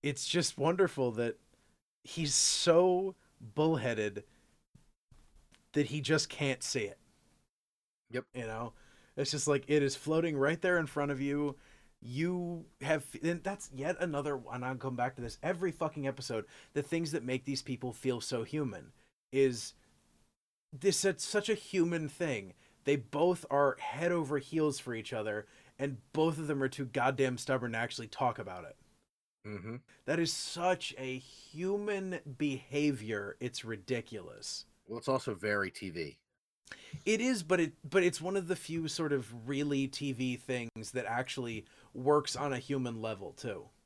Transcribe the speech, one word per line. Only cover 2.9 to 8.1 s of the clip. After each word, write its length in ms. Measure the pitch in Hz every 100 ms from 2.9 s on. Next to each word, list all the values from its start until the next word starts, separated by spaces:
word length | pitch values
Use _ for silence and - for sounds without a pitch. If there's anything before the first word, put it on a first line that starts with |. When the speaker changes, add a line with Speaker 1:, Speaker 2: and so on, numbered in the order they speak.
| 180 190 - _ _ 113
Speaker 1:
bullheaded 720 | 151 160 151 120 110 107 101 - _ _ _ _ - _ _ _ - - - _ - _
that 140 | 147 143
he 140 | 151
just 280 | 135 156 -
can't 340 | - 143 127
see 180 | - 131
it. 140 | 101 - _ _ _ _ _ _ _ _ _ _ _